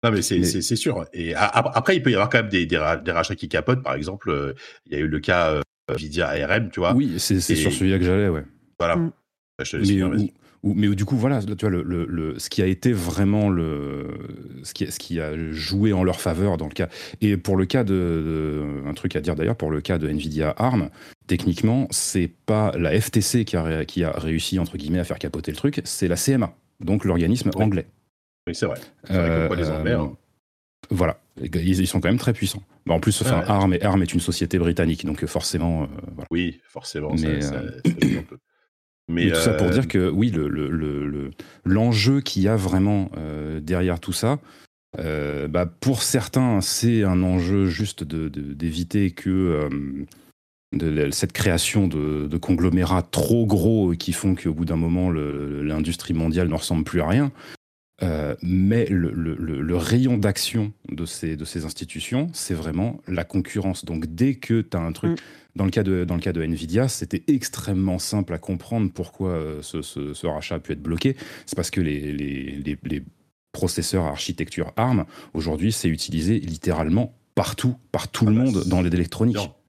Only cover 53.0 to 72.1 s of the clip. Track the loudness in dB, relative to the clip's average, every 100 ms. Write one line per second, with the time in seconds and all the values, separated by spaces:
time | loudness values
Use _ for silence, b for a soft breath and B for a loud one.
53 | 0 -2 2 4 4 4 4 4 4 2
54 | -2 -2 0 0 0 -2 0 0 0 2
55 | 2 0 -2 -4 -6 -4 -2 -2 -2 -4
56 | -2 0 2 2 2 0 0 -2 0 0
57 | 2 4 2 -2 B B _ _ _ _
58 | -2 -2 -2 -4 0 2 4 4 4 2
59 | 0 -2 -4 -4 -4 -4 0 0 2 4
60 | 4 2 2 0 -2 -2 -2 -6 -12 -8
61 | -8 -6 -6 -6 -6 -6 -8 -8 -10 -10
62 | -4 -4 -4 -6 -6 -4 -2 -2 -2 -4
63 | -6 -6 -2 -4 -2 -2 -2 -4 -6 -6
64 | -6 0 0 0 0 0 0 -4 -4 -2
65 | -2 -2 -6 -20 _ -2 0 2 2 0
66 | 0 -2 -2 -2 -2 -4 0 0 0 -2
67 | -4 -6 2 0 0 -8 -2 0 0 0
68 | -2 -2 -2 -4 -4 -6 -2 -2 -2 -2
69 | -8 -4 -2 -2 -4 -8 -8 -8 -8 -8
70 | -8 -6 -4 -4 -4 -8 -6 -8 -4 0
71 | 0 0 B B -10 -4 -4 0 -2 -2
72 | -4